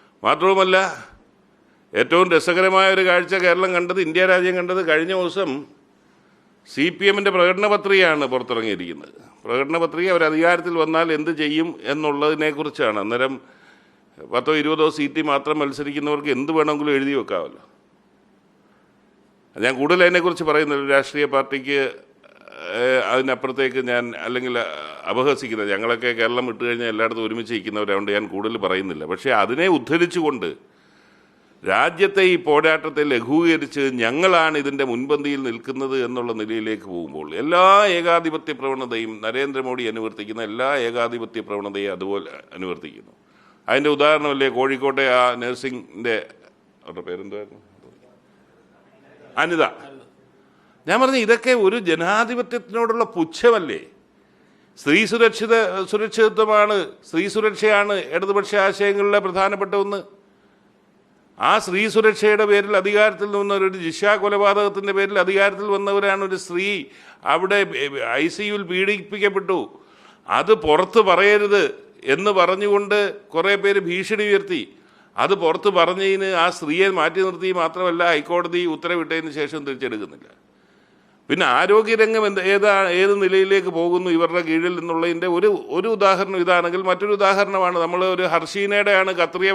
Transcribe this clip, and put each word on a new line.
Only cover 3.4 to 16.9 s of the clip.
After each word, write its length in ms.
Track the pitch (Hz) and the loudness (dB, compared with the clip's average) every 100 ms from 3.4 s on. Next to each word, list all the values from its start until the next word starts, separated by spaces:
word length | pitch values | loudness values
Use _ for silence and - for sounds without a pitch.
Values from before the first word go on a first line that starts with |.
കേരളം 280 | 180 175 190 175 | 2 2 2 0
കണ്ടത്, 220 | 175 185 | -2 -2
ഇന്ത്യ 180 | 165 165 185 | 0 2 4
രാജ്യം 240 | 185 180 180 | 4 2 -2
കണ്ടത്, 220 | 180 185 165 | -2 -2 0
കഴിഞ്ഞ 220 | 156 170 190 | 0 0 -2
ദിവസം 300 | 175 190 175 135 139 _ _ _ _ _ _ _ _ _ _ | -2 -2 -4 -4 -10 _ _ _ _ _ _ _ _ _ _
സി 120 | - 165 180 | -2 -2 2
പി 60 | 196 | 2
എമ്മിൻ്റെ 220 | 202 202 | 2 2
പ്രകടന 320 | 185 175 185 208 | 2 2 2 2
പത്രികയാണ് 520 | 202 202 196 180 151 135 | 0 2 4 4 2 0
പുറത്തിറങ്ങിയിരിക്കുന്നത്. 840 | 131 120 117 113 95 87 73 71 - - _ | -2 -2 -4 -2 -4 -6 -12 -16 -20 -20 _
പ്രകടന 320 | 107 123 139 170 | -6 -4 -2 -2
പത്രിക 240 | 165 156 185 | -2 -2 0
അവർ 80 | 175 156 | 2 2
അധികാരത്തിൽ 460 | 156 170 175 170 170 | 2 2 2 0 -2
വന്നാൽ 240 | 156 160 165 156 | 0 0 0 0
എന്ത് 160 | 156 156 | -2 -2
ചെയ്യും 280 | 151 156 165 135 101 | -2 -2 -4 -6 -6
എന്നുള്ളതിനെക്കുറിച്ചാണ്. 1080 | 147 151 143 151 156 151 147 151 143 123 107 | -4 -2 0 0 0 -2 -2 -8 -2 -2 0
അന്നേരം 300 | 101 120 131 131 - - _ _ _ _ _ _ 71 | -2 -2 -2 -4 -14 -20 _ _ _ _ _ _ -6
പത്തോ 220 | 120 131 156 | -4 0 0
ഇരുപതോ 240 | 151 156 156 147 | 0 2 0 0
സീറ്റ് 260 | 143 147 151 | -4 -2 0
മാത്രം 260 | 139 143 151 | 0 0 -2
മത്സരിക്കുന്നവർക്ക് 720 | 143 135 143 143 147 147 147 127 | -2 -4 -8 -6 -4 -4 -2 -4
എന്ത് 160 | 143 160 | -2 0
വേണമെങ്കിലും 360 | 151 147 147 | 0 0 0